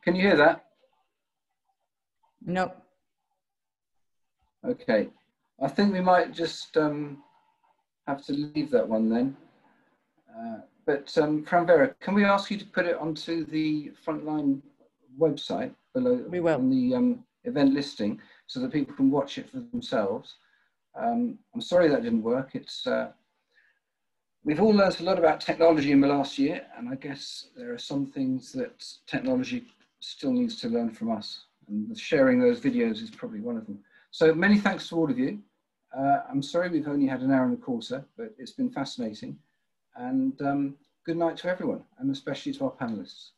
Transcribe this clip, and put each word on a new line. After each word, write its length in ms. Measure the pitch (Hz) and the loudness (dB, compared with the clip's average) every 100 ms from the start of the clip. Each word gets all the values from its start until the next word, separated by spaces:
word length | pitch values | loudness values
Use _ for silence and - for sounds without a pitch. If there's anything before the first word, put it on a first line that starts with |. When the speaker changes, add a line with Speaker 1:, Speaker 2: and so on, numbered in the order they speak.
| - | 0
Speaker 1:
Can 100 | 180 | 2
you 60 | |
hear 160 | 196 165 | 4 6
that? 260 | 151 170 _ _ _ _ _ _ _ _ _ _ _ _ _ _ _ _ _ _ - | 6 4 _ _ _ _ _ _ _ _ _ _ _ _ _ _ _ _ _ _ -6
Speaker 2:
No. 260 | 180 185 - _ _ _ _ _ _ _ _ _ _ _ _ _ _ _ _ _ _ 123 | -2 -2 -6 _ _ _ _ _ _ _ _ _ _ _ _ _ _ _ _ _ _ -6
Speaker 1:
Okay. 440 | 123 - 110 95 _ _ _ _ _ | -6 0 0 0 _ _ _ _ _
I 60 | 269 | -4
think 240 | - 202 | 2 2
we 80 | 185 | 4
might 320 | 185 175 - | 6 6 4
just, 460 | 165 165 - - 160 | -2 -6 -6 -2 0
um, 440 | 151 147 147 139 _ _ _ _ _ _ _ _ - | 0 -2 -6 -10 _ _ _ _ _ _ _ _ -8
have 160 | 139 - | -8 -6
to 40 | |
leave 380 | 143 147 151 135 | -6 -4 -4 0
that 160 | 120 110 | 2 2
one 220 | 110 110 | 0 2
then. 260 | 113 135 139 - _ _ _ _ _ _ _ _ | 2 0 -4 -18 _ _ _ _ _ _ _ _
Uh, 260 | 226 - - - _ - | -14 -12 -12 -16 _ -4
but, 320 | - - - | -4 -2 0
um, 260 | 151 151 | 0 0
Pranvera, 500 | 151 175 170 165 135 - | 2 0 6 6 6 0
can 140 | - | 0
we 100 | 208 | 2
ask 260 | 202 202 - | 4 4 0
you 80 | 202 | -8
to 80 | - | -6
put 200 | - 175 | -2 0
it 100 | 165 | -2
onto 480 | 151 156 - 165 | -4 -6 -6 -6
the 480 | 151 156 156 151 143 - - | -4 -2 0 -2 -6 -12 -6
Frontline 540 | 151 151 151 143 139 - _ _ _ _ 131 | -6 -4 -2 0 -2 -4 _ _ _ _ 0
website 540 | 160 139 - - - - _ | 0 0 -6 -6 -6 -10 _
below 300 | 262 247 247 - | -2 2 0 0
Speaker 2:
We 100 | 175 | 0
will. 160 | 170 147 | 2 2
Speaker 1:
on 140 | 131 | 2
the, 260 | 131 123 127 | 2 2 2
um, 300 | 123 - - _ 123 | 2 0 -8 _ -6
event 280 | 135 139 | 2 4
listing 480 | 143 143 - 104 - - _ _ | 4 -2 -4 -4 -4 -12 _ _
so 140 | 127 | -8
that 100 | 127 | -4
people 240 | 151 135 - | -2 -4 2
can 160 | 135 | 2
watch 260 | 143 - - | 2 -2 -8
it 120 | - | -12
for 100 | 131 | -14
themselves? 760 | 120 120 - 123 101 98 - - _ _ _ _ _ - | -10 -10 -4 -2 -2 -4 -8 -20 _ _ _ _ _ -6
Um, 420 | 117 120 120 - _ | -2 0 -2 -4 _
I'm 60 | 123 | -12
sorry 280 | - 175 165 | 0 4 4
that 120 | 135 | 4
didn't 200 | 117 113 | 0 0
work. 280 | 110 123 139 - | 0 -2 -2 -10
It's, 320 | - - 127 | -12 -10 -4
uh, 240 | 117 117 - _ _ _ _ _ _ _ _ _ _ _ _ - | -4 -4 -12 _ _ _ _ _ _ _ _ _ _ _ _ -4
we've 160 | 151 | 2
all 100 | 220 | 4
learned 260 | 208 190 170 | 6 4 2
a 20 | |
lot 140 | 170 190 | -2 2
about 220 | 160 151 | 4 2
technology 500 | - 156 165 160 139 | -4 4 4 4 4
in 80 | 139 | 4
the 80 | 139 | 6
last 300 | 143 139 - | 2 -2 0
year, 260 | 139 180 - - | -2 -2 -10 -14
and 100 | 120 | -10
I 60 | 190 | -10
guess 540 | 151 - - - - - | -10 -12 -14 -16 -20 -16
there 160 | 120 | -12
are 40 | 120 | -10
some 280 | - 139 135 | -6 -4 -4
things 460 | - 135 127 - | -4 -4 -4 -6
that 320 | 131 120 _ - - - | -8 -8 _ -20 -20 -8
technology 580 | 135 127 127 127 123 - _ _ _ | -6 0 0 0 -6 -8 _ _ _
still 320 | - - 139 | -18 -8 -2
needs 240 | 123 120 - | 0 0 -4
to 80 | 120 | -2
learn 200 | 117 117 | -2 -2
from 200 | 107 113 | -4 -4
us, 340 | 110 104 - _ _ _ | -4 -6 -16 _ _ _
and 300 | 104 107 - | -6 -6 -8
sharing 400 | - 156 131 180 | -2 4 6 6
those 220 | 123 120 | 4 4
videos 400 | 143 120 117 107 | 0 2 0 -2
is 60 | 113 | -8
probably 320 | - 117 110 | -12 -12 -8
one 160 | 113 113 | -8 -8
of 80 | 107 | -8
them. 140 | 101 _ _ _ | -14 _ _ _
So 220 | - 160 | 4 4
many 240 | 160 190 208 | 6 6 4
thanks 300 | 202 180 - | 4 -2 -4
to 60 | 170 | -2
all 140 | 156 | 0
of 80 | 120 | 0
you. 200 | 135 208 - _ _ _ _ 131 | -2 -4 -14 _ _ _ _ -4
Uh, 240 | 139 139 - | 2 2 0
I'm 120 | 139 | -6
sorry 280 | 139 170 180 | -2 -2 0
we've 180 | 165 147 | -2 -2
only 200 | 143 135 | 0 0
had 140 | 131 | 0
an 100 | 131 | 2
hour 120 | 135 127 | 2 2
and 80 | 120 | -2
a 40 | |
quarter, 440 | - 120 113 135 - - | -4 -6 -6 -10 -10 -14
but 160 | 113 - | -14 -14
it's 140 | 123 | -18
been 160 | - 123 | -4 -4
fascinating. 680 | 143 135 - 117 107 - - _ _ _ _ _ 120 | -4 -8 -6 -8 -8 -14 -16 _ _ _ _ _ -12
And, 440 | 123 131 131 135 | -4 -2 -2 -2
um, 340 | 139 143 139 - _ _ - | -2 -2 -4 -6 _ _ -6
good 120 | 165 | -2
night 180 | 165 - | -2 -2
to 120 | - | -4
everyone, 340 | - - - - _ | -4 -4 -6 -10 _
and 100 | 135 | -4
especially 440 | 135 - 135 - | -4 -6 -8 -8
to 120 | 135 135 | -4 -6
our 60 | |
panelists. 600 | - 123 107 - - - | -4 -8 -6 -10 -18 -20